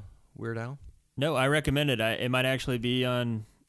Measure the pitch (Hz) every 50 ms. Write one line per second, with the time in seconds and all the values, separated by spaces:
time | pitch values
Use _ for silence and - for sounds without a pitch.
0 | 104 - - - - - - - - 117 113 113 113 120 143 139 - - - -
1 | _ _ _ - 135 160 156 123 131 135 147 156 143 - 135 143 147 147 131 107
2 | 110 113 113 - - 127 123 127 127 131 135 127 - - 127 120 113 123 123 127
3 | 127 127 123 123 123 120 117 110 107 - _ _ _